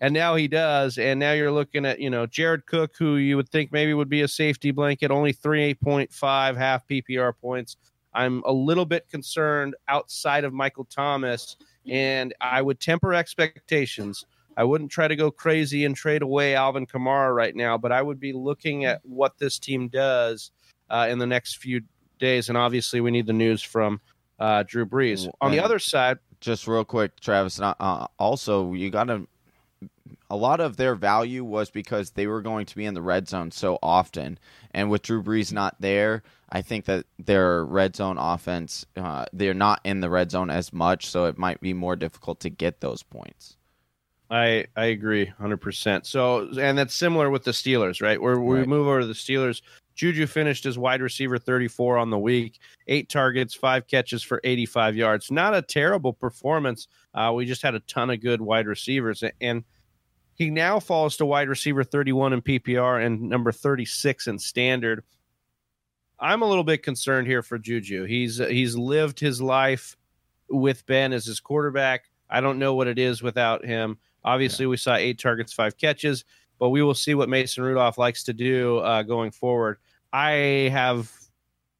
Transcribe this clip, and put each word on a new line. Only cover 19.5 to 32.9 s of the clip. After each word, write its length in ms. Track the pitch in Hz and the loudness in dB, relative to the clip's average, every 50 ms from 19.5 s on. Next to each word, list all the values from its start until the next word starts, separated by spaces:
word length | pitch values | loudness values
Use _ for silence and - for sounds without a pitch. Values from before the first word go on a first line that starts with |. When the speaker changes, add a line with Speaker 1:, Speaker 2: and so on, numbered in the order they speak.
| - | -4
Speaker 1:
team 300 | - - - 135 127 127 | -6 -6 -4 -4 -4 -4
does, 640 | 120 123 131 135 135 131 123 120 117 113 107 - - _ _ _ _ _ _ _ _ | -2 -2 0 0 2 2 2 2 0 -2 -6 -10 -18 _ _ _ _ _ _ _ _
uh, 180 | 113 117 117 117 | 0 0 0 0
in 80 | 123 | 0
the 100 | 123 123 | 0 0
next 300 | 123 127 123 - - - | 0 0 0 -2 -4 -10
few 240 | - - 127 123 120 110 - _ _ _ _ _ _ | -10 -6 -4 -4 -4 -6 -8 _ _ _ _ _ _
days. 300 | 131 131 127 123 113 - | 0 2 2 2 0 0
And 80 | 120 | 2
obviously 420 | 120 120 120 120 123 - - - 120 | 2 2 2 2 0 -2 -2 -2 0
we 120 | 117 120 | 0 2
need 140 | 120 120 113 | 2 0 0
the 60 | 110 | 0
news 300 | 110 110 113 113 113 101 | 2 2 4 2 2 0
from, 400 | - - - 113 110 107 104 104 - _ _ _ _ _ _ | -2 -4 -2 0 0 0 -2 -4 -8 _ _ _ _ _ _
uh, 260 | - 110 110 107 104 101 | -2 0 2 2 2 0
Drew 220 | - - 120 113 | -2 -4 -4 -4
Brees. 400 | 98 120 135 135 117 104 95 95 | -2 0 0 0 0 0 -2 -6
Speaker 2:
W-, 60 | 92 - - | -8 -4 -2
Speaker 1:
On 120 | 139 139 | 0 2
the 60 | 147 | 2
Speaker 2:
and 80 | 156 185 | 2 2
Speaker 1:
other 140 | 220 233 190 | 2 0 0
side, 380 | - - - 135 127 127 131 - _ _ - _ | 0 0 0 2 2 2 0 -2 _ _ -20 _
Speaker 2:
just 260 | - 120 113 - - | -4 -4 -4 -4 -2
real 160 | 113 113 113 107 | 0 0 0 0
quick, 360 | - - 113 104 90 - _ | 0 0 0 0 -2 -4 _
Travis, 360 | - 120 104 98 95 92 - | -2 0 2 2 2 0 -2
and, 80 | - 101 | -2 -2
uh, 100 | 98 - - | -2 -2 -2
uh, 280 | 95 95 87 - 58 - - | -2 -2 -2 -2 -4 -10 -4
also 560 | - 98 107 135 131 - 110 104 98 92 90 90 | 0 0 0 0 0 0 0 0 0 0 0 -2
you 160 | 90 95 98 | -4 -4 -2
gotta, 360 | 104 104 117 123 117 101 85 - _ _ _ _ _ _ _ _ _ _ 98 - - _ _ - - - _ _ | 0 0 0 0 -2 -4 -6 -10 _ _ _ _ _ _ _ _ _ _ -20 -20 -20 _ _ -20 -20 -20 _ _
a 60 | 101 | -4
lot 240 | 104 113 131 151 165 | 0 2 2 2 2
of 160 | 170 139 98 | 0 -2 -2
their 200 | 110 131 131 120 | 0 0 0 0
value 500 | 92 101 101 104 113 117 120 127 127 123 | 2 2 4 4 4 2 0 -4 -8 -8
was 240 | 113 104 107 104 - | -4 -4 -4 -4 -4
because 420 | - 104 98 - 117 104 98 - | -6 -10 -8 -4 -4 -4 -4 -4
they 160 | - 98 104 | -4 -4 -2
were 140 | 104 110 110 | -2 -2 -4
going 240 | 101 113 113 107 101 | -4 -4 -4 -4 -6
to 100 | - - | -8 -8
be 100 | 101 107 | -8 -6
in 80 | 104 | -6